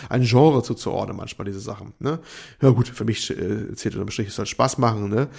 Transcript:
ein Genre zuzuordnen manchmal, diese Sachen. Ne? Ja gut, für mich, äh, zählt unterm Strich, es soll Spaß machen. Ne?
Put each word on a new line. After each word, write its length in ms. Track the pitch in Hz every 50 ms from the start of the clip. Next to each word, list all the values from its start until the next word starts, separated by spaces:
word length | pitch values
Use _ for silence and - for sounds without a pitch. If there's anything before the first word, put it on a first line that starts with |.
| - -
ein 120 | - 127 127
Genre 400 | 113 120 123 151 160 143 123 110
zuzuordnen 540 | - 117 - - - - - 104 - -
manchmal, 300 | - - 113 - - -
diese 140 | 101 98 98
Sachen. 340 | 104 - 107 101 - 104 - -
Ne? 220 | 120 131 160 160 - - - - - - - -
Ja 80 | - 131
gut, 180 | 120 117 120 -
für 180 | - - 110
mich, 240 | 113 107 - - -
äh, 440 | - - 87 92 107 110 - - 107
zählt 200 | - - 110 -
unterm 160 | 101 101 101
Strich, 180 | - - 107 98
es 80 | -
soll 80 | - 107
Spaß 300 | - - - 120 123 -
machen. 320 | - 123 117 110 104 101 98
Ne? 200 | 104 113 139 143 -